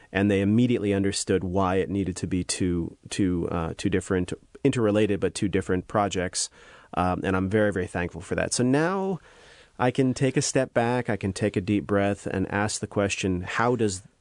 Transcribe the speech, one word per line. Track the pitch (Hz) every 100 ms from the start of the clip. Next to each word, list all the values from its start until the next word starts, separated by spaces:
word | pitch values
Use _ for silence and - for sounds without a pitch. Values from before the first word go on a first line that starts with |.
| -
and | 95 104
they | 98
immediately | 98 110 123 113 101
understood | 98 98 - - 95
why | 95 92 92 95
it | 82
needed | 98 92 87
to | 90
be | 92
two, | 85 - 92 87 82 - -
two, | - 92 87 85
uh, | 85 82 -
two | 101
different, | 92 - 92 90 - _ -
interrelated, | 139 131 107 104 104 95
but | 92 -
two | 101
different | 95 - 92 -
projects. | 110 101 95 90 - - - - - - -
Um, | 90 90
and | 92 92
I'm | 92
very, | 107 104
very | 95 90
thankful | 90 87 82
for | - 85
that. | 87
So | -
now | 123 143 165 196 190 185 - - - - - -
I | 123
can | - 131
take | 123 135 143
a |
step | - 135 131
back, | 123 117 123 120
I | 101
can | 98
take | - 104 104
a |
deep | 95 101 67
breath | 101 101 101 -
and | 95 92
ask | 101 107 -
the | 107
question, | 107 98 - 98 90
"How | 92 - 120 123
does | 107 95 - _